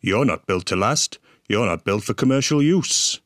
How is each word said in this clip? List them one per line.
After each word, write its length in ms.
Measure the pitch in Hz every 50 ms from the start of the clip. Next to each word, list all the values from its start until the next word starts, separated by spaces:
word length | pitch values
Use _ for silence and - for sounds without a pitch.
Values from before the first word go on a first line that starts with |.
You're 240 | - - 95 107 143
not 220 | 127 85 - _
built 200 | - 98 92 92
to 100 | - 95
last. 420 | 92 95 110 143 156 - - - - _ _ _ _ _ _
You're 180 | 104 104 117
not 180 | 101 85 82 -
built 200 | - 98 107 104
for 100 | - 110
commercial 480 | - - 131 131 135 135 - 151 147
use. 580 | 143 147 175 190 - - - - - - - - _